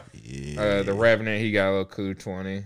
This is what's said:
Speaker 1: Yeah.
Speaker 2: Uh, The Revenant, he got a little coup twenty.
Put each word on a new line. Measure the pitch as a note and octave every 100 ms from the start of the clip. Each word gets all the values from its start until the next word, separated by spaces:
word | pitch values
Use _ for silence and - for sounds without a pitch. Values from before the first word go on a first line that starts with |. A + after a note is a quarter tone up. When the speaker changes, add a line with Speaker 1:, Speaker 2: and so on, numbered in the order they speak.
| -
Speaker 1:
Yeah. | - A1+ C2+ C#2 D2
Speaker 2:
Uh, | G#2 G2+
The | G2
Revenant, | G2 A#2 A2+ A2 G#2+
he | A2+
got | G#2 F#2+
a |
little | G2 F#2+
coup | - G2
twenty. | F#2 - F#2 F#2+ G2